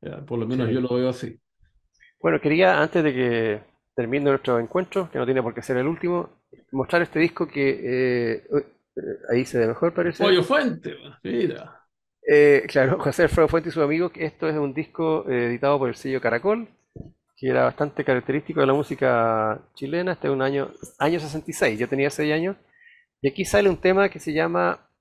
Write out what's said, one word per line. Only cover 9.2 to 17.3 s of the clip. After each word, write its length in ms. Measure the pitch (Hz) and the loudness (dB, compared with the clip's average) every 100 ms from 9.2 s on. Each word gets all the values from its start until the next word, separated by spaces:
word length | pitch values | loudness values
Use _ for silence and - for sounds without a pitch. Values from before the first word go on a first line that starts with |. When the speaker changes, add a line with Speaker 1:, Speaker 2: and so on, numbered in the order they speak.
| - | -2
Speaker 2:
ahí 120 | 120 | 0
se 140 | 127 123 | 0 0
ve 100 | 113 | 0
mejor, 260 | 123 170 | 0 -2
parece. 280 | 170 175 170 | 0 -4 0
Speaker 1:
Pollo 200 | 202 185 | 4 4
Fuente, 540 | 175 285 269 165 - - - - | 4 0 0 -4 -10 -14 -18 -14
mira. 580 | 185 120 87 - - - _ _ _ _ - | -6 -2 -2 -4 -14 -20 _ _ _ _ 4
Speaker 2:
Eh, 380 | 147 147 139 - | 6 8 6 4
claro, 300 | 143 131 - | 0 2 2
<laughs> 20 | |
José 220 | - 131 | -2 2
Alfredo 240 | 165 - 156 | 2 4 4
Fuente 220 | 165 160 | 2 -2
y 20 | |
sus 100 | 160 | -2
amigos, 300 | 147 160 175 | 0 0 -2
que 120 | - 156 | -4 -8
esto 220 | - 165 | -4 -4
es 80 | 151 | -2
un 180 | 143 | -4
disco, 540 | 135 156 - 160 156 - | -4 -10 -4 -2 -2 0
eh, 180 | 127 120 | 0 0
editado 320 | 120 139 143 | 0 0 0
por 100 | 131 | 0
el 60 | |
sello 260 | 113 135 131 | -4 -6 -2
Caracol, 480 | 123 117 190 220 226 _ _ - - _ _ | 0 0 0 -2 -4 _ _ -20 -20 _ _